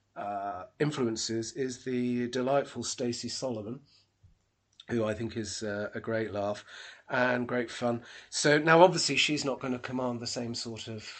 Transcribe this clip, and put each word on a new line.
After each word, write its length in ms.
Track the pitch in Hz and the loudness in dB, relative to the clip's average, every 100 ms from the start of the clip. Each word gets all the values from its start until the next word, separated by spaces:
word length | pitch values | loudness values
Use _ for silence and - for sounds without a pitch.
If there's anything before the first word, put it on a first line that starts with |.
| _ - | _ -10
uh, 480 | 101 101 101 92 90 - | -6 -4 -4 -6 -10 -2
influences 720 | 147 139 117 110 - 113 113 | -2 0 0 0 -2 -4 -4
is 300 | 139 131 123 | -4 -6 -6
the 460 | 135 123 123 120 120 | -4 0 0 0 0
delightful 540 | 127 127 139 - 120 | 0 2 2 0 -4
Stacey 440 | 113 - 120 117 120 | -6 -4 -2 -4 -6
Solomon, 540 | - 131 110 104 151 - _ _ _ - _ _ _ _ - - | -6 -4 -4 -6 -10 -14 _ _ _ -20 _ _ _ _ -20 -4
who 160 | 117 | 0
I 100 | 107 | 0
think 220 | 107 113 117 | -2 -4 -6
is, 260 | 101 - | -6 -6
uh, 280 | 107 101 104 | -6 -4 -6
a 60 | 113 | -6
great 320 | 113 113 107 | -4 -2 -2
laugh 320 | 101 101 104 - - - - - | -2 -2 -4 -10 -16 -16 -18 -4
and 360 | 131 127 123 120 | 0 2 2 0
great 240 | 123 113 | -2 -4
fun. 320 | - 120 117 - - - | -2 0 -2 -6 -18 -8
So 280 | - 151 151 | 0 4 6
now, 240 | 160 165 | 8 10
obviously, 360 | 180 160 - 135 | 10 8 2 2
she's 260 | - 147 | 2 2
not 160 | 139 123 | 0 -2
gonna 200 | 131 123 | -2 -4
command 420 | - 127 127 120 | -4 -2 -2 -2
the 40 | 117 | -6
same 300 | 123 117 117 | -6 -4 -6
sort 320 | 117 107 - | -8 -8 -10
of, 180 | 110 - | -10 -12